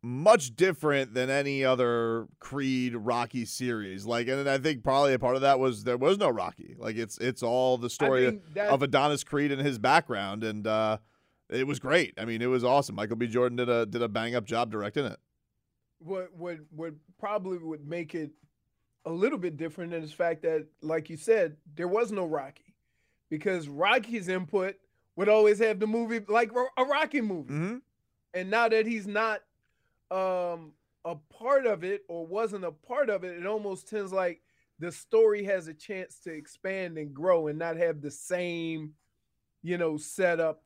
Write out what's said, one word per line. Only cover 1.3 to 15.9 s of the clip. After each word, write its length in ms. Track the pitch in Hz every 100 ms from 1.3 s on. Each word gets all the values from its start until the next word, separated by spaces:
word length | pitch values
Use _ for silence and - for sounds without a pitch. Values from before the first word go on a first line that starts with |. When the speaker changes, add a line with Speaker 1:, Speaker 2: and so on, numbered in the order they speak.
Speaker 1:
any 340 | 139 143 135 135
other 600 | 127 123 117 117 113 110 _
Creed 560 | - 135 135 131 127 117
Rocky 480 | 107 120 117 127
series. 600 | 113 - 127 113 101 95 104
Like, 220 | 120 120
and 200 | 135 139
I 120 | 135
think 240 | 139 135
probably 300 | 110 135 143
a 60 | 127
part 160 | 127 131
of 60 |
that 180 | 139 135
was 240 | 131 110
there 140 | 107 123
was 220 | 139 202
no 100 | 185
Rocky. 460 | 110 87 - - -
Like, 180 | 113 110
it's, 220 | 113 -
it's 240 | 123 -
all 380 | 120 127 127 127
the 80 | 120
Speaker 2:
I 20 |
Speaker 1:
story 360 | - 139 131 127
Speaker 2:
think 260 | 202 -
that 160 | 156 208
Speaker 1:
of 140 | 139
Adonis 400 | 135 139 147 143
Creed 280 | - 143 147
and 80 | 139
his 200 | 147 120
background, 640 | 120 156 - 107 98 104
and, 240 | 110 107 104
uh, 320 | 110 110 107 _ _ _ _ _
it 160 | 123 135
was 140 | 139
great. 340 | 127 170 135 -
I 60 | 113
mean, 180 | 113
it 40 | 123
was 160 | 127
awesome. 320 | 123 139 139 -
Michael 200 | 107 113
B. 100 | 120
Jordan 300 | 117 123 120
did 120 | 123
a, 200 | 120 113
did 160 | 117
a 40 | 117
bang-up 380 | 107 113 120 104
job 260 | 113 117
directing 340 | 110 101 - 131
it. 140 | - _ _ _ _ _ _ _